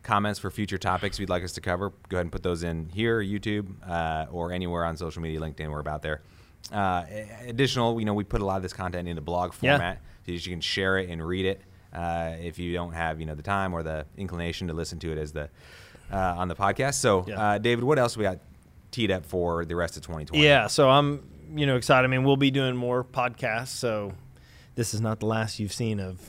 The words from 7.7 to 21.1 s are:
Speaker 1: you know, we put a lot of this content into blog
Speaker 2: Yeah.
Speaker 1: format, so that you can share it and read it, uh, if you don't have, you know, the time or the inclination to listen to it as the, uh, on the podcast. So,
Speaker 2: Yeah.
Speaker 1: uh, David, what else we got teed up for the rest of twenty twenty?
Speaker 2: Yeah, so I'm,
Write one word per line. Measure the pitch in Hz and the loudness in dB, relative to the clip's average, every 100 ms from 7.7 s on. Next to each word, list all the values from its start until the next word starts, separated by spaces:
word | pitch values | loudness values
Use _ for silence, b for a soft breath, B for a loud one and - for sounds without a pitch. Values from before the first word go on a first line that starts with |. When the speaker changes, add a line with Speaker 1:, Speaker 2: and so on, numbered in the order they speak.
| 135 117 117 | 4 2 2
Speaker 1:
you | 107 | 0
know, | |
we | 104 | 0
put | 98 110 | 0 0
a | |
lot | 98 95 | 0 0
of | |
this | 92 | -2
content | - 92 87 87 | -6 -6 -4 -4
into | 82 | -4
blog | 76 87 90 - | -2 -2 -2 0
Speaker 2:
Yeah. | 127 143 | 4 4
Speaker 1:
format, | 87 - b b | 2 -4 b b
so | - | -8
that | 87 85 | -6 -6
you | |
can | 87 | -6
share | - - 95 95 | -2 0 2 2
it | 90 | 0
and | 85 | -4
read | 80 92 92 | -2 0 0
it, | 98 b b b | -2 b b b
uh, | - 85 85 82 82 | -6 -4 -2 -4 -6
if | 85 80 | -8 -6
you | 87 | -4
don't | 87 87 | -4 -4
have, | 82 82 78 | -4 -4 -2
you | 78 | -6
know, | |
the | 76 | -6
time | 78 98 95 | -2 0 0
or | 85 | -2
the | 80 78 76 - | -4 -6 -8 -10
inclination | 95 87 85 82 90 | -8 -4 -4 -4 -4
to | |
listen | 80 82 85 | -4 -6 -6
to | 85 | -6
it | 78 | -4
as | 76 | -6
the, | 78 73 B B B B B B | -6 -10 B B B B B B
uh, | 95 92 87 | -2 -2 0
on | 90 | -4
the | 82 | 0
podcast. | 101 101 135 | 0 2 0
So, | 135 120 95 92 | 2 4 4 2
Speaker 2:
Yeah. | 104 | 0
Speaker 1:
uh, | 104 104 | 2 4
David, | 113 117 | 4 2
what | 123 151 | 4 4
else | 120 113 | 4 2
we | |
got | 101 92 - - - - - | -2 -2 -12 -20 -20 -20 -12
teed | - 107 | -2 2
up | 92 82 | 0 0
for | 92 87 85 | -2 0 0
the | 82 | -2
rest | 85 85 - | -2 -2 -4
of | |
twenty | - 80 | -10 -8
twenty? | 76 156 | -2 6
Speaker 2:
Yeah, | 147 139 104 | 8 8 6
so | - 135 | 6 8
I'm, | 139 143 | 8 6